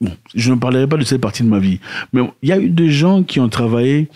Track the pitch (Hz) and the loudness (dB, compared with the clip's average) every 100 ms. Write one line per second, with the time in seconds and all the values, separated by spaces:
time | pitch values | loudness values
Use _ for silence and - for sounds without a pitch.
0 | 107 85 _ 107 117 123 123 127 139 156 | -8 -8 _ -4 0 0 0 0 0 0
1 | 135 127 110 - 117 101 95 92 - - | 0 -2 -2 -2 0 2 2 -2 -6 -12
2 | - 127 123 - 135 190 190 165 165 143 | -4 -2 -2 -4 -2 0 0 2 2 2
3 | 175 190 180 - 120 110 120 117 127 147 | 2 2 0 0 0 0 -2 0 2 0
4 | 156 | -2